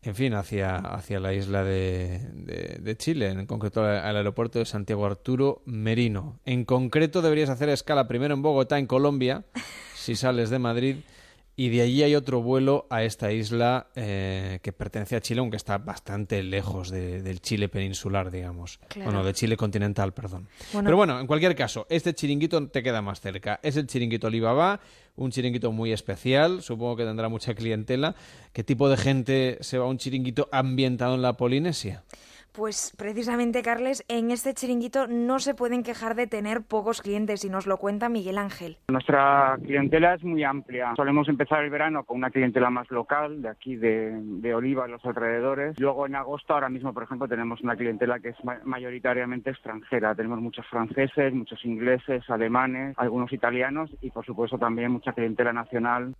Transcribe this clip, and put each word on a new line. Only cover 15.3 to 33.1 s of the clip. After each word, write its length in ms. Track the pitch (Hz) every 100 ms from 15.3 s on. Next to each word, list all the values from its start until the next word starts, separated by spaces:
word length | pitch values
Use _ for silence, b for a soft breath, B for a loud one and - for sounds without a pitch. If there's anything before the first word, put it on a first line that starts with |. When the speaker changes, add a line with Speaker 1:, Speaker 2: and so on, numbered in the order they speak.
| 117
Speaker 1:
aunque 160 | 127 107
está 200 | - 101
bastante 640 | 127 95 - 101 104 104
lejos 480 | 95 98 98 92 90
de, 320 | 92 90 90
del 200 | 95 92
Chile 260 | - 107 101
peninsular, 640 | - 95 95 - 98 92
digamos. 480 | 92 90 87 87 - -
Speaker 2:
Claro. 240 | - 190
Speaker 1:
Bueno, 140 | 101 95
de 80 |
Chile 240 | 98 113 110
continental, 560 | 107 101 101 101 98
perdón. 340 | - 104 90 92 B B
Speaker 2:
Bueno. 160 | 208 196
Speaker 1:
Pero 80 | 175
bueno, 240 | 196 127
en 80 | 131
cualquier 280 | 151 180 165
caso, 300 | 143 - 107
este 240 | 165 165
chiringuito 520 | 151 147 143 156 165 139
te 120 | 139
queda 200 | 120 117
más 180 | 101 92
cerca. 400 | 101 95 101 104
Es 140 | 151 143
el 120 | 139
chiringuito 400 | 131 120 113 113
Alibaba, 520 | 113 113 131 175 202 B B B -
un 140 | 131
chiringuito 420 | 127 123 120 117
muy 180 | 110 113
especial, 680 | 107 - 98 127 131 160 185
supongo 340 | 160 113 120 117
que 80 |
tendrá 240 | 117 110 113
mucha 260 | 113 -
clientela. 600 | 113 117 110 107 127 156 - B B B
¿Qué 100 | -
tipo 240 | 110 131 139
de 80 | 131
gente 640 | 131 135 120 135 131 123
se 180 | - 127
va 60 |
a 60 | 127
un 80 | 131
chiringuito 500 | - 131 127 123 143
ambientado 600 | 139 131 131 131 123 123 127
en 60 |
la 120 | 127 120
Polinesia? 680 | 123 131 170 156 104 90 - B B B B
Speaker 2:
Pues 420 | - 220 208 - -
precisamente, 640 | 208